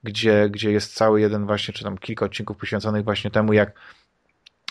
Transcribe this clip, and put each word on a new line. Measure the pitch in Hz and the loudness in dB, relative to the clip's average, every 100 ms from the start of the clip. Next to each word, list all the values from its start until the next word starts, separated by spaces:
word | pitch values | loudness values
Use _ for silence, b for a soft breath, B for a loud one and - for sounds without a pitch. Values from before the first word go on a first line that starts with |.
gdzie, | 113 107 110 104 104 | -8 0 4 4 4
gdzie | 101 110 | 0 0
jest | 104 - | 0 -2
cały | - 110 107 | 0 4 4
jeden | 107 104 101 | 2 0 -2
właśnie, | 104 - | -4 -4
czy | - | -10
tam | 104 98 | -10 -10
kilka | - 110 101 | -10 -6 -6
odcinków | - 104 104 | -6 -10 -10
poświęconych | - 107 110 107 | -6 -4 -2 -2
właśnie | 107 101 110 | -2 -4 0
temu, | 107 107 | 0 4
jak, | 107 104 - B B B _ _ _ _ _ - | 4 2 -4 B B B _ _ _ _ _ -20